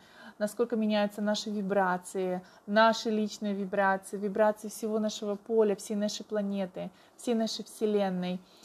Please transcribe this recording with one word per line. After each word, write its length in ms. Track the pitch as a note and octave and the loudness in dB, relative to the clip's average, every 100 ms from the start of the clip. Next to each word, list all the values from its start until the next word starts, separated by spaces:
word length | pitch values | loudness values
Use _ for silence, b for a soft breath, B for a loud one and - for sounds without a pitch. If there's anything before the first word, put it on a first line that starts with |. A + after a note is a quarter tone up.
| B B A3 B | B B -16 B
насколько 360 | G#3 - A#3+ A3 | -4 0 0 2
меняются 460 | G#3+ G#3 G#3 G#3 | 2 2 0 0
наши 280 | G#3 G#3 G#3+ | -2 -2 -2
вибрации, 920 | G#3 F#3+ G3+ F3+ F3+ - G3 F#3 F3+ - B - | -4 0 2 2 0 -4 -4 -2 -2 -6 B 0
наши 440 | G#3 A3+ A3 A#3 | 4 6 4 0
личные 440 | G#3+ G#3+ - G#3 | 0 0 -4 -4
вибрации, 640 | G3 F#3+ G3+ F#3+ F#3+ - G3 | -4 -2 2 2 2 -2 -6
вибрации 500 | G3+ G#3 G#3+ G#3+ G#3+ | -2 4 4 2 -4
всего 320 | - A3 G#3+ | -6 -2 0
нашего 360 | G#3+ - G#3 G3+ | -2 -2 -4 -4
поля, 400 | - A3+ G#3+ G3 | 0 4 4 2
всей 200 | - G#3 | -4 -2
нашей 280 | G#3 - | -2 -4
планеты, 680 | - G#3+ G3 G3+ F#3 F3 F3 b b b | -6 -4 -2 -2 -4 -6 -10 b b b
всей 180 | - A3+ | -2 0
нашей 300 | A3 - G#3+ | 0 -4 -10
Вселенной. 720 | - G#3+ G#3 G3 F3+ F3+ F3+ B B | -4 0 2 2 0 -2 -4 B B